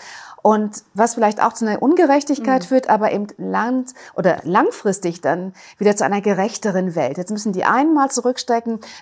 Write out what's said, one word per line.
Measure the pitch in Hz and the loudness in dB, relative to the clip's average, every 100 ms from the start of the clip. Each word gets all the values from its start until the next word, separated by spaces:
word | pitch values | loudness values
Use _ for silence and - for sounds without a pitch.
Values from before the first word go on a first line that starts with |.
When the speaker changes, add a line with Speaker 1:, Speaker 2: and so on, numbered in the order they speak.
| - - - - | -18 -20 -20 0
Speaker 1:
Und | 208 214 214 - - | 2 2 0 -6 -10
was | 190 233 - | 0 0 2
vielleicht | 214 214 | 0 2
auch | - | -2
zu | - 220 | -2 -4
einer | 208 | 0
Ungerechtigkeit | 247 349 320 285 285 277 247 262 | 2 4 4 4 2 -2 0 0
Speaker 2:
Mhm. | 180 | 2
Speaker 1:
führt, | 262 262 | 0 2
aber | 214 214 | 2 2
eben | 196 208 - | -2 -6 -8
land- | 190 190 226 254 254 - - - | -6 -2 -2 -2 -4 -12 -10 -2
oder | 180 156 | 0 0
langfristig | - 196 339 - 208 190 175 170 | 0 0 0 0 -2 -2 -4 -4
dann | 135 170 185 185 - - | -2 -2 -4 -12 -20 -2
wieder | 208 208 | 0 2
zu | - | 2
einer | 202 | 0
gerechteren | 202 185 202 - 220 185 185 170 | 0 0 -2 -2 -2 -2 -2 -2
Welt. | 127 151 | -2 -4
Jetzt | 175 | -6
müssen | 214 214 | -6 -4
die | 185 - | -2 0
einen | 226 302 | 2 2
mal | 311 269 | 2 2
zurückstecken, | 247 247 254 - 233 233 226 - - | 0 -2 -2 -2 -2 -2 -8 -10 -14